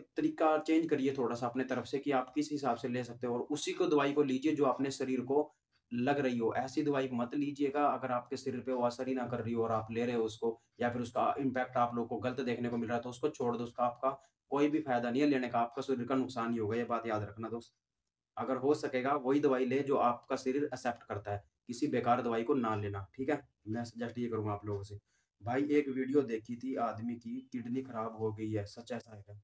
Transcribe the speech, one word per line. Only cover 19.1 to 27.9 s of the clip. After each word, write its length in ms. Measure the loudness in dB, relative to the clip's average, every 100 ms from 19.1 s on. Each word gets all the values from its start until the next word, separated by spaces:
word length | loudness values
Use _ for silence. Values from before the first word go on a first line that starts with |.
| 0
वही 200 | 4 4
दवाई 240 | 6 4 4
ले 120 | 2
जो 140 | 2 4
आपका 320 | 4 2 -2 -2
शरीर 260 | 0 0 0
accept 380 | -2 -4 -4 -6
करता 260 | -6 -4
है, 100 | -6 -6 _ -12
किसी 200 | -4 0
बेकार 320 | 0 4 2
दवाई 200 | 2 0
को 100 | 2 0
ना 200 | 2 -2
लेना, 300 | -2 -6 -10 -8
ठीक 140 | -2
है? 120 | -2 -4 _ -8
मैं 140 | -6 -6
सजेस्ट 320 | -6 -8 -6
ये 80 | -4
करूँगा 220 | -2 -2
आप 120 | -4 -4
लोगों 180 | -6 -8
से। 140 | -14 -16 _ _ _
भाई 200 | -4 -2 2
एक 160 | 2 2
video 300 | -2 2 2 2
देखी 300 | -2 -6 -8
थी 180 | -6 -2
आदमी 320 | -2 -2 -6 -6
की 220 | -8 -10 -8
किडनी 280 | -10 -4 -4
खराब 340 | -4